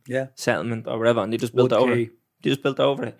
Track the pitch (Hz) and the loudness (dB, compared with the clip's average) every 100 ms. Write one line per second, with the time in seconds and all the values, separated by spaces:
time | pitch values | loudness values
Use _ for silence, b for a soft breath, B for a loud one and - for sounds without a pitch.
0 | - 131 135 - - 98 110 113 113 113 | -8 -6 -6 -4 -2 0 -2 -6 -6 0
1 | 117 117 101 113 120 123 127 113 127 120 | 2 2 0 -4 -2 2 4 4 4 2
2 | 117 - _ _ 143 139 143 135 139 135 | -2 -10 _ _ -4 0 -2 0 0 0
3 | 123 - | -6 -6